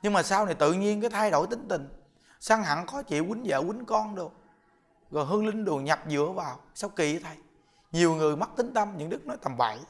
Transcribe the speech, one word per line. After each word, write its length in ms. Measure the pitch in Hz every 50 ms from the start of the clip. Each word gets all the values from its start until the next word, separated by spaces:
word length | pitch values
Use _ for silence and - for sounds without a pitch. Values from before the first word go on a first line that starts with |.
| -
Nhưng 100 | 208 208
mà 100 | 190 160
sau 240 | - 196 196 214
này 80 | 196 165
tự 180 | - 151 147 170
nhiên 280 | 185 196 208 208 208
cái 100 | 208 240
thay 200 | 220 202 214 214
đổi 160 | 175 143 165
tính 200 | 208 233 233 - -
tình, 200 | 196 160 139 139 - - - _ _ _ _ _ - _
sân 220 | - - 214 220 208
hận 240 | 165 147 156 175
khó 160 | 170 - 277 277
chịu, 220 | - 160 147 160
quýnh 180 | 180 220 220 254
vợ, 160 | 208 151 135 147
quýnh 220 | 175 214 233 254
con 300 | - - 214 214 214 208
đồ. 160 | 190 170 156 - - _ _ _ _ _ _ _ _ _ _ _ _ _ _
Rồi 160 | - 151 147
hương 200 | 131 180 214 214
linh 180 | 214 208 220 214
đồ 120 | 185 160
nhập 240 | 139 135 143 156 - - 156
dựa 240 | 151 143 147 165 190
vào. 240 | 185 170 147 123 - - - _
Sao 160 | - - 208
kỳ 220 | 202 - 165 147 151
vậy 100 | 170 151
thầy? 120 | 156 160 - - _ _ _ _ _ _ _ _ _ -
Nhiều 220 | 165 175 170 160
người 220 | 160 156 151 151
mất 200 | 143 202 - -
tính 180 | - 247 240 254
tâm, 200 | 233 208 208 202
những 120 | 170 147 160
đức 180 | 202 - -
nói 100 | - - - -
tầm 140 | - 131
bậy. 220 | 120 123 113 107 113 147 -